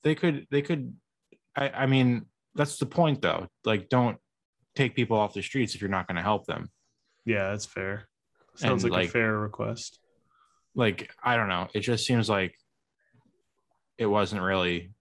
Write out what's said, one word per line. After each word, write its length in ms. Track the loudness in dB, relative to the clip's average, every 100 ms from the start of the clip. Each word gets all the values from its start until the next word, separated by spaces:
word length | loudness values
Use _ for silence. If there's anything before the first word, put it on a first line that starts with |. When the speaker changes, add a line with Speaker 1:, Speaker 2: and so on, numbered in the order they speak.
Speaker 1:
they 120 | 0 2
could, 300 | 0 0 -2
they 120 | -2
could, 300 | 0 -4 -4 -12 _ _ _ -20 _ -4
I, 120 | -4
I 160 | 0 4
mean, 400 | 6 6 2 -4 _ _ -2
that's 200 | -2 -2
the 80 | -4
point, 360 | 2 2 2
though. 240 | 0 0 -6 _
Like, 240 | 0 0 2
don't 300 | 2 2 -2 _ _ _ _ _
take 200 | 0 0 2
people 200 | 0 2
off 160 | 0
the 100 | -2
streets 320 | -6 -2 -2 -4
if 40 |
you're 80 | -4
not 180 | -4 -2
gonna 140 | -2
help 220 | 0 0 -2
them. 220 | -8 -8 _ _ _ _ _
Speaker 2:
Yeah, 260 | -2 0 0
that's 160 | -4 -8
fair. 420 | -8 -6 -8 -12 _ _ _ _ -4
Sounds 260 | -2 0
Speaker 1:
And, 80 | 2
Speaker 2:
like 80 | 2
a 20 |
Speaker 1:
like, 60 | 0
Speaker 2:
fair 260 | 2 0 0
request. 640 | -4 -6 -6 -6 -12 _ _ _ _ _ _ _ _
Speaker 1:
like, 400 | 0 0 0 -10 -6
I 140 | 0 0
don't 120 | 0
know. 200 | -2 -2
It 80 | -4
just 240 | -2 -2
seems 240 | 2 2 2
like 280 | 0 0 _ _ _ _ _ _ _ _ _ _ _ _ _ _ -4
it 100 | 0
wasn't 360 | 2 2 0
really 480 | 0 2 0 -2 -6 -20